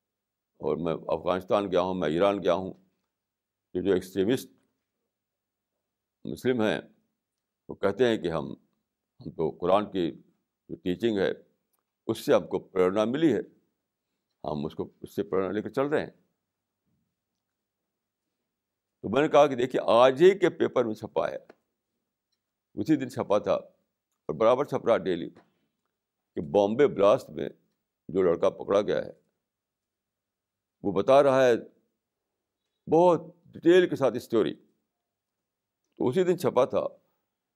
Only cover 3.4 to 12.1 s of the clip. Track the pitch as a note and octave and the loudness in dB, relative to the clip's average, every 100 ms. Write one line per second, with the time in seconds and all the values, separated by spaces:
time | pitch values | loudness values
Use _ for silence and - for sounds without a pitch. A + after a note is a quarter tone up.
3.4 | _ _ _ F#2 F#2 F#2 F#2 G2+ G2 C3 | _ _ _ -4 0 0 -2 -2 0 -2
4.4 | - _ _ _ _ _ _ _ _ _ | -4 _ _ _ _ _ _ _ _ _
5.4 | _ _ _ _ _ _ _ _ G#1+ D2+ | _ _ _ _ _ _ _ _ -14 -6
6.4 | B2 B2 G#2+ C#2+ - _ _ _ _ _ | -2 0 0 -2 -8 _ _ _ _ _
7.4 | _ _ - - G2 G2+ B2 G#2 F2 D#2+ | _ _ -18 -6 -4 0 0 0 -2 -6
8.4 | C#2 - _ _ _ _ _ _ D#2+ E2+ | -8 -12 _ _ _ _ _ _ -16 -6
9.4 | D#2 - F2 G2 G2+ F#2+ E2 - _ _ | -6 -4 0 0 0 -4 -6 -6 _ _
10.4 | _ _ - D#2+ F2+ F2+ A#2 G2+ C#2+ - | _ _ -18 -10 -6 -4 -2 0 -2 -4
11.4 | _ _ _ _ _ _ - | _ _ _ _ _ _ -8